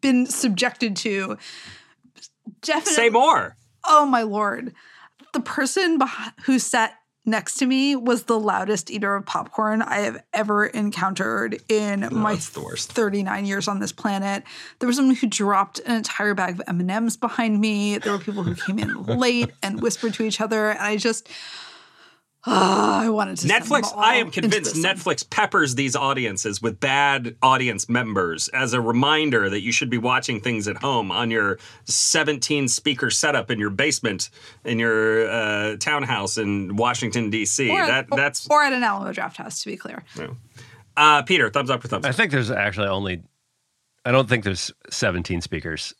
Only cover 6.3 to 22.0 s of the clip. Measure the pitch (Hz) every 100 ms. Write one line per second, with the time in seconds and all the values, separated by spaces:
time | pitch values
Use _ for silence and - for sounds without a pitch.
6.3 | - - 262 - 247 226 - _ _ -
7.3 | 220 - - 254 262 277 277 240 240 -
8.3 | 226 208 196 190 214 - 208 202 202 196
9.3 | - - - 214 220 226 202 202 113 _
10.3 | - 214 208 208 226 208 202 185 190 190
11.3 | - 233 - _ 214 208 196 202 - 214
12.3 | 214 - - - - - - 214 202 190
13.3 | 202 202 196 196 196 202 - 220 196 196
14.3 | 196 - - - - 247 247 269 254 233
15.3 | - 202 196 196 - - 226 208 - 208
16.3 | 202 185 180 - 175 180 202 226 - 233
17.3 | - 226 214 220 208 208 208 208 202 190
18.3 | 202 175 175 - 202 208 - 196 240 247
19.3 | 240 233 - 196 208 233 - 233 202 220
20.3 | 202 214 220 214 202 202 214 226 220 -
21.3 | - - - - - - _